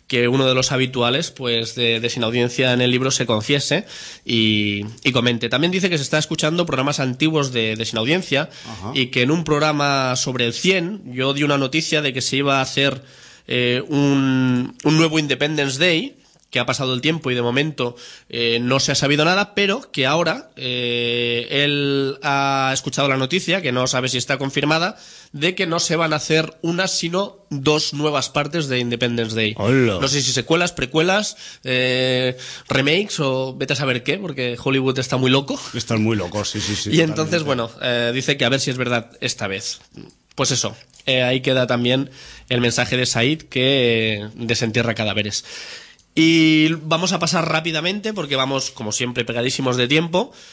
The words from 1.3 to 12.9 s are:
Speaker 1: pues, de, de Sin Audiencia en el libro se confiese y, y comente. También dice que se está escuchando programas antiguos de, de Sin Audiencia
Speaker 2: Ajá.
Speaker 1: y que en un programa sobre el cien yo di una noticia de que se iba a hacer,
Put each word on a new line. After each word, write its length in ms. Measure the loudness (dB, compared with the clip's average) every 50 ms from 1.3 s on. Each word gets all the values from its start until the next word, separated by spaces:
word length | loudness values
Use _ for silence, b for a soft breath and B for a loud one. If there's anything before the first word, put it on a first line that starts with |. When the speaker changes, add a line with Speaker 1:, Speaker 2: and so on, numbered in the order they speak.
Speaker 1:
pues, 460 | -6 -6 -4 -2 -2 -2 -4 -4 -4
de, 240 | -2 0 0 0 0
de 100 | -2 -4
Sin 140 | -2 -2 -2
Audiencia 480 | 0 2 2 2 2 2 2 2 2 2
en 80 | 2
el 100 | 2 2
libro 220 | 2 2 0 0 0
se 120 | 0 0
confiese 600 | 0 0 0 0 0 0 0 0 0 0 -2 -2 B B B B B B B B
y, 600 | -2 0 2 2 4 2 2 2 0 -2 -2 -4 -6 -8 -4 -2
y 80 | 0 2
comente. 360 | 2 2 2 2 0 0 0
También 220 | 0 2 2 2
dice 180 | 2 2 0 0
que 80 | 0
se 60 | 0 0
está 160 | 0 0 0
escuchando 480 | 0 0 -2 -2 0 0 2 0 0
programas 320 | 0 0 0 0 0 0 0
antiguos 540 | -2 -2 0 0 0 2 2 2 0 0 0
de, 240 | 0 0 0 -2
de 80 | -4 -4
Sin 140 | -4 -4 -2
Audiencia 500 | 0 0 0 0 0 0 -2 -2 -2 -2 B B B B
Speaker 2:
Ajá. 220 | -12 -10 -10 -4 -2
Speaker 1:
y 140 | -2 -2 0 0
que 100 | 0 2
en 80 | 2
un 140 | 2 0 0
programa 720 | 0 0 2 2 2 2 2 0 0 2 0 0 0 -2
sobre 300 | -2 -2 -2 -2 -2 -2
el 80 | -2 -2
cien 480 | 0 2 2 2 2 0 -2 -6 -8 -10 -8 -4
yo 200 | -2 -2 0 0
di 100 | 0 0
una 120 | 2 2
noticia 460 | 2 0 0 0 -2 -2 0 0 0 0
de 100 | -2 -2
que 80 | -2
se 140 | -2 0 0 0
iba 200 | 2 2 2 0
a 40 | 0
hacer, 420 | 0 0 2 2 2